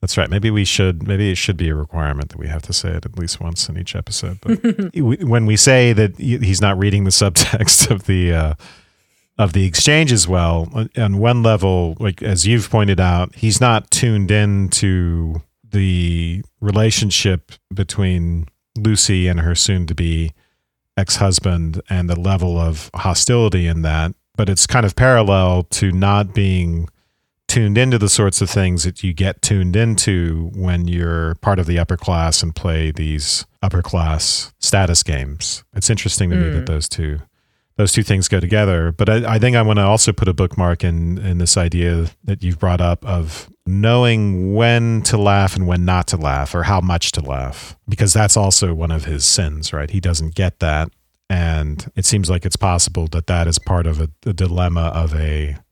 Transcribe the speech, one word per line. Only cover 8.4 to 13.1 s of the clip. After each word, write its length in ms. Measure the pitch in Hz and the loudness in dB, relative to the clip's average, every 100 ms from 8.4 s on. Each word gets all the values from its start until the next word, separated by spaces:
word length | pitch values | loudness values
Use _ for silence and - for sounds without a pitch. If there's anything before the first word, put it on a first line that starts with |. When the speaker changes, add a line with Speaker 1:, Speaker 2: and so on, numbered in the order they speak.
| 78 76 - - _ _ _ _ _ - | 0 -2 -10 -20 _ _ _ _ _ 0
Speaker 1:
of 160 | 104 | 0
the 120 | 90 95 | 2 0
exchange 440 | 80 - 151 156 | 2 2 4 4
as 160 | 117 87 | 2 2
well, 420 | 90 85 82 82 | 2 2 0 -2
on, 160 | - 110 - | -6 -6 -2
on 220 | 107 98 | 0 2
one 240 | 113 120 | 2 2
level, 540 | 113 107 95 92 85 80 | 2 2 2 2 0 -2
like, 220 | 107 90 | -4 -4
as 240 | - 95 87 | -2 0 2
you've 240 | 117 101 | 2 2
pointed 280 | 117 104 92 | 2 2 2
out, 360 | 92 | 2